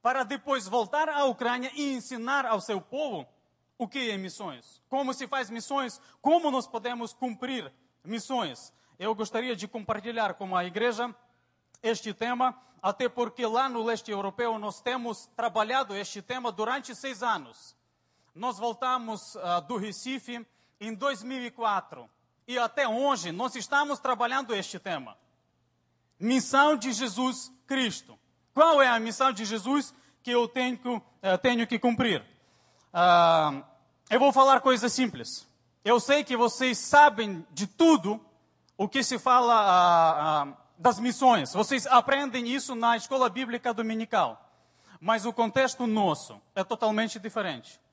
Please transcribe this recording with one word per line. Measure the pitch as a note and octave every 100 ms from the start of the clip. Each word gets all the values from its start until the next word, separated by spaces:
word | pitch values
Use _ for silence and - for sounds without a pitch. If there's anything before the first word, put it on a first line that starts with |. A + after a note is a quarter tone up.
Para | A#3 C4
depois | A#3 C#4 - C4+ F#3+
voltar | A#3+ G#3+ D4 D#4
à | D4 C#4
Ucrânia | A#3 A#3+ B3 B3+
e | C#4 C#4+
ensinar | B3+ - B3 A#3 C#4+ B3
ao | G#3+
seu | - G3+
povo | - C4 D4+ F#3+ C3 _ _ _ _ _
o | A#3
que | C#4 B3
é | G3
missões. | F#3+ - G3 B2+ - _ _
Como | C4 C4
se | C4 C4
faz | C4+ A3
missões, | A3+ - C#4 B3+ - _ _
como | C#4 E4+ D#4
nós | C4 B3
podemos | A3+ A3+ A#3+ A#3
cumprir | - B3+ G#3 B3 C4 D3 _ _ _
missões. | D#3+ A3+ - B3+ F3+ A#2+ - _ _ _
Eu | F#3
gostaria | G#3+ G#3+ A3 B3+ A3
de | G3
compartilhar | A#3 F#3+ G#3+ G#3 A#3 G#3+
com | F3 F#3+ F#3
a | F3+
igreja | F3+ A#3+ G#3+ A#3+ - _ _ _ _ _ _
este | A3+ A3+ A3
tema, | - A#3 B3 B3+ - _ _
até | F#3+ G3 B3
porque | B3 A#3 A#3 A#3
lá | A3+ C4+
no | A#3
leste | A3 A3+ -
europeu | G3+ G3 F#3+ A#3+ A3
nós | G#3 -
temos | - B3+ A#3 G#3+ - -
trabalhado | A#3 G#3+ G#3+ B3+ A#3+ G3+
este | G3 G#3
tema | - B3+ A#3+
durante | F#3 G#3+ C4+ B3+ B3
seis | C4+ A3+
anos. | A#3 G3+ B2 A2+ - _ _ _ _ _ _
Nós | D#3+ A#3+ F#3+
voltamos, | A#3 A3+ C4 B3+ A3+ G#3+ - G#3+
ah, | F3 F3
do | E3+ A#3
Recife | G#3 F#3 B3+ C4+ - A#3+ A3+ _ _ _
em | G#3
dois | A3 C#4 B3
mil | A3+ C4
e | A#3+
quatro | A#3+ A#3 G3+ - C3+ A#2 _ _ _ -
e | B3
até | A#3 - C4
hoje | A3+ C#4 B3+ E3+
nós | E3+ A#3+ C4
estamos | - C#4+ D4 C#4
trabalhando | C4 A#3 A#3+ C4 B3+ G#3
este | F#3+ F#3
tema. | G3 D#3+ A#2+ G2+ _ _ _ _ _ _ _ _ _ _
Missão | G#3 C4 - C4+ D4 D4+
de | B3
Jesus | G#3+ B3+ F#3+ B3+ B3 - _ _
Cristo. | C4+ A#3+ E3+ - A2+ _ _ _ -
Qual | D#4+ D4+
é | C4
a | A#3
missão | A3+ G#3+ C4
de | G#3 G#3+
Jesus | A3 G3 C#4+ C4 - _ _
que | -
eu | A#3+ A#3
tenho, | B3+ B3+ B3 B3 A#3 _ _
eh, | F#3+ F#3
tenho | B3+ A#3+ A#3
que | A#3
cumprir? | A#3+ A#3 A#3+ D#3 - _ _ _ _ _ _
Ah, | F3 F3+ F3 E3+ E3 D3+ C#3 - _ _ _ _
eu | A3+
vou | C#4
falar | C4+ C4+ C4+
coisas | C4+ B3 A#3+
simples. | - B3 D3 A2+ - - _ _ _
Eu | G3+ A#3
sei | - C#4+
que | - B3
vocês | A#3 - B3+ A#3
sabem | - D4 D4 G3+ G#3+ F3+ E3
de | C#3+ G3
tudo | _ E4 D4 F3 G#3+ - _ _ _ _ -
o | G3+
que | C4+
se | B3 B3
fala, | - B3 A#3+
ah, | A3+ G3+ F3+ F3 E3+ E3 D#3 D3+ D#3
ah, | C#3+ C3+ _ _
das | F3+ G#3
missões. | A#3+ - C4 A3+ E3
Vocês | F#3 G#3+ C4+ B3+
aprendem | B3 B3 C4+ C#4+ A#3+ A#3+
isso | C4+ C4 A#3+
na | A#3 A#3
escola | - C4+ B3
bíblica | F#3+ B3+ A#3 B3
dominical. | A3 A3 A3 A3+ G#3+ C#3+ - _ _ _ _ _ -
Mas | E3+ A3+ G#3
o |
contexto | A#3 A#3 C4 C4 - A#3+
nosso | G#3+ G3 D3 - G#2 _ -
é |
totalmente | F#3+ A3 A3 G#3+ A3 G#3+
diferente. | G3+ A3+ F#3+ C3 - - _